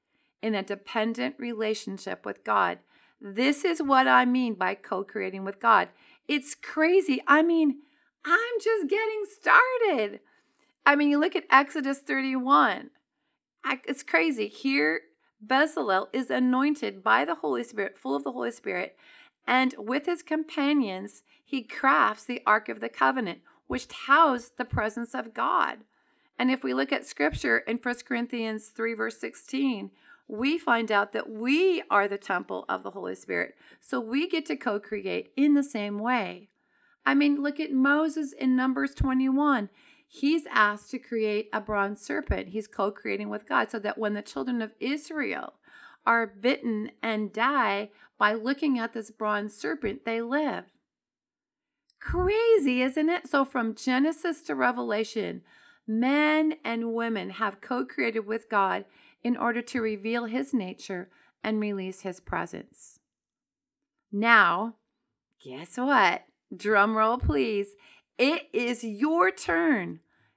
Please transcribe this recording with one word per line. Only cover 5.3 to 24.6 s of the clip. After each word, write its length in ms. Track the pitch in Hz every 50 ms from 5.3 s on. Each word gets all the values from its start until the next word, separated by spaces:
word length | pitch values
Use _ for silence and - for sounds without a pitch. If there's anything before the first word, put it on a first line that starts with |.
| 185 196 190
with 140 | 196 202 -
God. 300 | - 233 220 190 175 170 - _ _ - - _ _ -
It's 260 | 294 294 285 - -
crazy. 680 | - - - - 311 311 330 359 392 370 381 262 262 -
I 160 | - 277 311
mean, 360 | 320 339 339 330 311 285 262 - - _ _ _ _ _ _ _ -
I'm 360 | - 339 427 466 480 480 427
just 260 | - 427 453 415 330 269
getting 360 | 381 427 453 427 440 427 403 403 - -
started. 800 | - - - - 508 523 508 480 466 415 320 240 214 202 202 - _ _ _ _ _ _ _ _ _ _ _ _ -
I 120 | 285 294
mean, 140 | 294 294 294
you 80 | 285 285
look 160 | 311 392 -
at 100 | 339 - -
Exodus 480 | - 269 285 277 - 320 262 277 277 277
thirty-one. 920 | - - 269 269 269 269 262 262 247 254 277 302 285 226 185 - 147 147 - _ _ _ _ _ _ _ _ _ _ _ _ _ -
I, 160 | - 269 262 - -
it's 140 | 277 -
crazy. 460 | - - - 330 330 330 269 226 208 214
Here, 520 | - - - 269 269 285 302 311 320 - - _ _ _ _ _ _ _ 214
Bezalel 640 | 208 254 269 302 302 - 330 269 214 190 190 214 -
is 180 | - 262 254 262
anointed 720 | 254 247 254 254 254 254 269 294 294 - 240 208 196 190
by 220 | 180 220 220 240 285
the 120 | 320 330
Holy 280 | - - 147 - 233 240
Spirit, 340 | - 226 208 196 - - -
full 160 | - 262 277
of 80 | 277
the 100 | 277 269
Holy 200 | 240 254 240 233
Spirit, 440 | 233 - - 196 185 180 185 - - _ _ - - - - _ _ _ _
and 280 | - 247 254 262 254 - -
with 280 | 208 214 254 294 285
his 160 | 359 349 330
companions, 1000 | - - 311 311 311 311 - 311 277 285 302 294 247 202 185 185 196 202 - - - _ _ _ _
he 180 | _ - 262
crafts 640 | 220 - - - - 269 294 311 240 208 214 214 -
the 180 | - 240 240 -
Ark 220 | - 214 220 220 -
of 120 | 226 214
the 80 | 226 226
Covenant, 520 | - - 269 262 262 262 226 180 170 - _ _ _ _ _
which 200 | - 247 254 - - - - -
housed 500 | - 277 311 339 294 254 240 - - _
the 80 | -